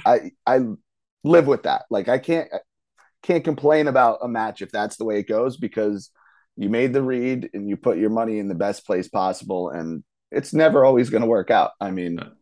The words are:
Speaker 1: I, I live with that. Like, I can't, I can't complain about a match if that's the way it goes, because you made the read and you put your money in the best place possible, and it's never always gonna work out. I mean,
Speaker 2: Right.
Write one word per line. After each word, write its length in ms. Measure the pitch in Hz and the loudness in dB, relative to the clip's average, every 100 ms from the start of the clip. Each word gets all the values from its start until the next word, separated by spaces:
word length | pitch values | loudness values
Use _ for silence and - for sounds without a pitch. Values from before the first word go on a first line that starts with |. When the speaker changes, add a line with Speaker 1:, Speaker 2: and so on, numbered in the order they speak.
| - | 2
Speaker 1:
I, 240 | 120 92 _ - | 2 0 _ 0
I 140 | 131 120 101 _ _ _ _ | 0 0 -8 _ _ _ _
live 240 | 147 170 143 | 4 4 6
with 180 | 123 | 0
that. 180 | - 65 - | 0 -4 -4
Like, 180 | 104 92 | -4 0
I 100 | 127 | -2
can't, 300 | - 165 - | 0 -4 -2
I 60 | - - _ _ _ _ _ | -10 -12 _ _ _ _ _
can't 200 | - 170 | -2 0
complain 460 | 160 147 147 151 147 | 0 0 4 4 4
about 300 | 131 120 110 | 4 4 2
a 60 | 123 | -4
match 320 | 113 110 - | -4 -4 -8
if 100 | 98 | -8
that's 260 | 104 107 - | -6 -6 -6
the 60 | 113 | -4
way 120 | 104 | -4
it 80 | 101 | -2
goes, 300 | 110 131 127 | -2 -2 -4
because 540 | 110 - 107 101 - _ _ _ _ - | -8 -4 -4 -4 -10 _ _ _ _ -8
you 120 | 101 | -4
made 240 | 113 131 | 0 0
the 100 | 135 | 0
read 460 | 131 127 123 127 - | -2 -2 -2 -4 -6
and 120 | 101 101 | -10 -8
you 80 | 101 | -4
put 200 | 123 87 | -2 0
your 120 | 107 | 0
money 280 | 113 113 107 | 0 -2 -4
in 100 | 101 | -6
the 60 | |
best 320 | 85 101 104 - | -4 -4 -6 -4
place 220 | 92 92 | -4 -2
possible, 600 | 104 95 90 90 92 90 | -2 -2 -4 -6 -6 -6
and 340 | 82 82 80 - _ _ | -8 -10 -12 -14 _ _
it's 220 | 123 135 | -8 -4
never 320 | 156 160 147 | 2 4 6
always 240 | 131 127 120 | 6 4 2
gonna 160 | 113 113 | 0 0
work 240 | 113 87 | 0 2
out. 200 | 110 - - | 2 2 -4
I 100 | 101 | -8
mean, 260 | 95 87 85 | -6 -6 -8
Speaker 2:
Right. 100 | - _ | -12 _